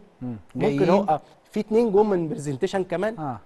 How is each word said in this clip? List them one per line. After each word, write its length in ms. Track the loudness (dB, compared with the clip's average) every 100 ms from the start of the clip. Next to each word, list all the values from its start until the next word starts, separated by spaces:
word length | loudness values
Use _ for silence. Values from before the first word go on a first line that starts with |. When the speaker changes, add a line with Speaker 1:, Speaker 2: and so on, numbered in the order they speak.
| -12 -12
Speaker 1:
مم. 140 | -10 -10 -12 -2
Speaker 2:
ممكن 40 |
Speaker 1:
جايين. 300 | 0 2 4
Speaker 2:
هو، 140 | 4
آه، 180 | 2 -2 -4 _ _
في 80 | -8
اتنين 320 | 0 2 4
جم 180 | 4 4
من 200 | 2 -2
presentation 540 | -4 -6 -4 -4 -4
كمان، 360 | -4 -4 -4 -6
Speaker 1:
آه. 200 | -8 -10